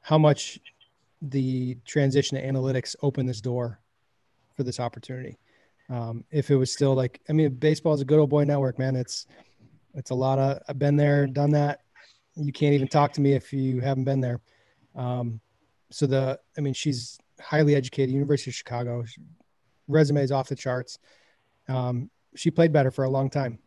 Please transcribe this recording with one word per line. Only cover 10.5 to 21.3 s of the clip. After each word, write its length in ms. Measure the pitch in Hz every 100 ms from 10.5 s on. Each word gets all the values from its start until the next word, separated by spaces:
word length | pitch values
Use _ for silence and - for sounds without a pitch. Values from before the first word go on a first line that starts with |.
| 135 -
I've 100 | 135
been 180 | 143 147
there, 300 | 147 143 139
done 240 | 131 147
that. 280 | 151 147 143 _ _ - _ _ -
You 160 | 147
can't 220 | - 147
even 120 | 143 135
talk 260 | 156 143
to 60 | 151
me 120 | 139
if 200 | 139 -
you 280 | 139 131 127
haven't 240 | 127 135
been 160 | 131 139
there. 200 | 127 123 _ _ _ _ _
Um, 460 | - 123 123 120 113 _ _ _ _ _
so 160 | - 143
the, 320 | 135 131 135 _ -
I 40 |
mean, 140 | 143
she's 440 | 127 151 127 120 - _ _
highly 340 | - 156 147
educated, 400 | 143 127 - 135
University 360 | 135 139 143 -
of 40 |
Chicago, 500 | 120 - 120 120 120 117 - - - _ _ _ _ -
resume 340 | 151 147 143
is 80 | 135
off 180 | 139 131
the 60 |
charts. 440 | 135 131 127 127 - _ _ _